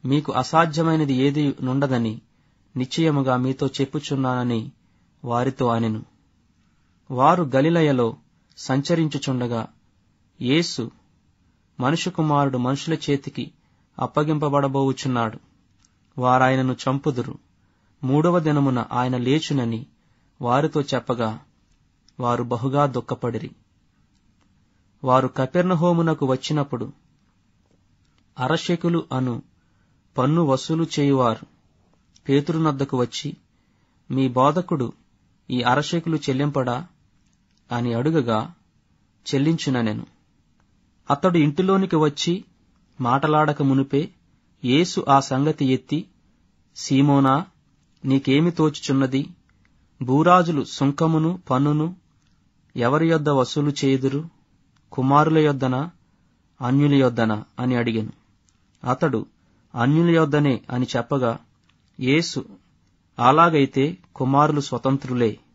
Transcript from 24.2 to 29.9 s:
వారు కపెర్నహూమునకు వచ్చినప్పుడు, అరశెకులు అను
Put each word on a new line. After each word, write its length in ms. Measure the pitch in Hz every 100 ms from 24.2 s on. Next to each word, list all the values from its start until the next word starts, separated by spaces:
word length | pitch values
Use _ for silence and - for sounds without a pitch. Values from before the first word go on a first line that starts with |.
| _ _ _ _ _ _ _ _
వారు 240 | 131 127 131
కపెర్నహూమునకు 1000 | - 131 175 180 180 175 170 165 156 135
వచ్చినప్పుడు, 680 | 131 - 151 139 120 113 - _ _ _ _ _ _ _ _ _ _ _ _ _ -
అరశెకులు 680 | 127 165 - 170 175 170 -
అను 320 | 131 127 120 - _ _ _ _